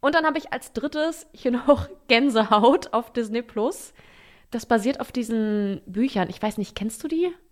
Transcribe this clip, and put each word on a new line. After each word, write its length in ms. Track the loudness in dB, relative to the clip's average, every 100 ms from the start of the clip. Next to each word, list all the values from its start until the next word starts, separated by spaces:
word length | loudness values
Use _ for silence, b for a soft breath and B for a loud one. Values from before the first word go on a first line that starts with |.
Und 120 | 2
dann 120 | 2 2
habe 120 | -2
ich 140 | -4
als 220 | -10 -8
drittes 520 | -6 -4 -2 -2 -4 -14
hier 200 | -4 -2
noch 360 | -2 2 2 2 -12 _
Gänsehaut 800 | 4 4 2 4 6 6 4 2
auf 200 | -4 -2
Disney 280 | -6 -4 -6
Plus. 520 | -6 -4 -4 -4 -14 b b b b b b
Das 140 | -10 2
basiert 340 | 2 2 -2
auf 140 | -4
diesen 680 | -6 -2 0 0 0 0 -4 -6
Büchern. 440 | -2 0 0 -2
Ich 120 | -2
weiß 160 | -4 -4
nicht, 180 | -8 -6
kennst 260 | -8 -6
du 60 | -6
die? 240 | -2 -2 -4 _